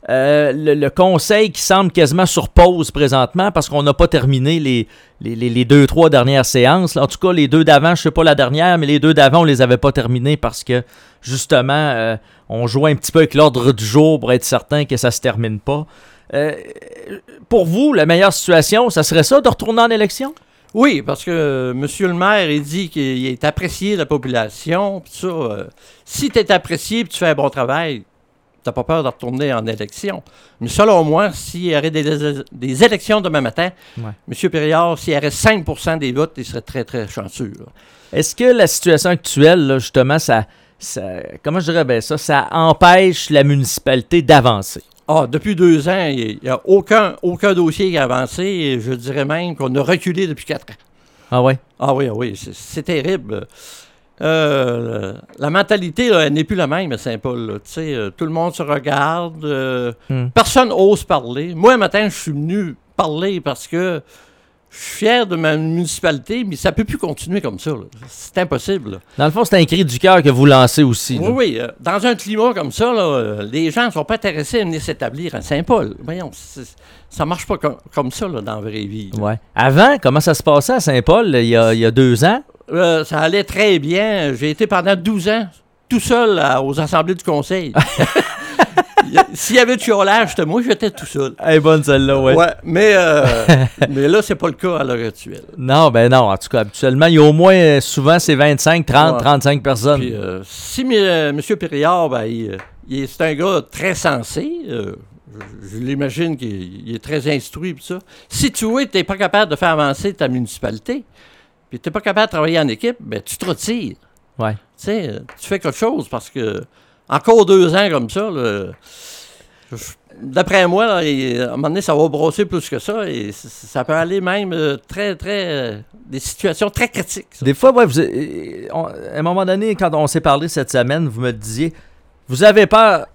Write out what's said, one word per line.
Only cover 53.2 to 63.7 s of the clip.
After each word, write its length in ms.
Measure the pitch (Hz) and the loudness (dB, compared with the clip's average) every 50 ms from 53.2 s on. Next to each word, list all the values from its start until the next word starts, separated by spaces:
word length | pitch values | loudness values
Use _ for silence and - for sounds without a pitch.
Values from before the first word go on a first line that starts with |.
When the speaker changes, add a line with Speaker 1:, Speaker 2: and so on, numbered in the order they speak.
| 120 101 107 101 98 - _ - - - - - - _ _ _ _ _ _ _ - | -6 -10 -10 -10 -12 -14 _ -20 -20 -20 -20 -20 -20 _ _ _ _ _ _ _ -4
Speaker 2:
Euh, 920 | 156 160 160 156 147 143 139 131 123 120 120 117 113 113 107 104 95 104 - - _ - - | -2 0 0 0 0 0 0 -2 -2 -2 -4 -6 -6 -8 -8 -8 -10 -12 -14 -18 _ -14 -8
la 120 | 135 147 | -6 -2
mentalité, 580 | 156 190 196 - 214 202 180 175 151 - 247 247 | -2 -2 0 0 -2 -2 -2 -6 -4 -2 0 2
là, 120 | 214 170 156 | 2 2 2
elle 60 | 147 147 | 0 0
n'est 120 | 151 160 | -2 -2
plus 120 | 156 214 | -2 -2
la 100 | 185 170 | -4 -2
même 240 | 135 147 175 190 160 127 | -2 -2 -4 -4 -6 -8
à 60 | - | -8
Saint-Paul, 400 | - 131 117 107 _ 135 123 120 117 | -8 -8 -8 -6 _ -8 -8 -6 -8
là. 80 | 110 101 | -8 -10
Tu 160 | 104 _ - | -12 _ -14
sais, 240 | - 160 160 156 143 | -12 -10 -8 -8 -6
euh, 160 | 123 107 98 | -6 -8 -8
tout 140 | 92 _ 170 | -8 _ -8
le 60 | 156 | -6
monde 240 | 160 165 165 170 151 | -4 -4 -4 -4 -6
se 80 | - 170 | -8 -6
regarde, 840 | 143 147 143 127 147 143 143 143 151 160 170 175 170 160 160 151 | -4 -4 -4 -2 -4 -2 0 0 -2 -2 -4 -6 -8 -10 -10 -8
euh, 480 | 147 147 135 131 131 131 123 123 120 117 _ _ _ | -6 -4 -4 -4 -4 -4 -4 -4 -6 -8 _ _ _
Speaker 1:
Hmm. 200 | 135 131 123 123 123 | -4 -4 -4 0 0
Speaker 2:
personne 360 | 233 220 - - 269 262 226 | 0 0 2 2 2 2 2
n'ose 340 | 185 165 190 196 208 - - | 2 4 4 4 4 2 0
parler. 500 | _ 180 147 123 117 123 131 151 175 175 | _ -2 -2 -2 -4 -8 -8 -8 -8 -6
Moi, 200 | 160 180 226 254 | 2 4 4 4
un 20 | |
matin, 320 | 247 202 180 - 202 214 202 | 4 0 0 0 0 -2 -2
je 60 | - | -4
suis 160 | - - 160 151 | -6 -8 -8 -6
venu 440 | 143 147 160 180 208 196 170 131 _ _ _ _ | -6 -4 -4 -4 -4 -4 -6 -10 _ _ _ _
parler 440 | - 196 160 151 156 180 196 196 180 - | -4 -4 -2 -2 -4 -4 -4 -6 -6 -6
parce 240 | 143 131 - - | -8 -10 -10 -12
que 320 | - | -8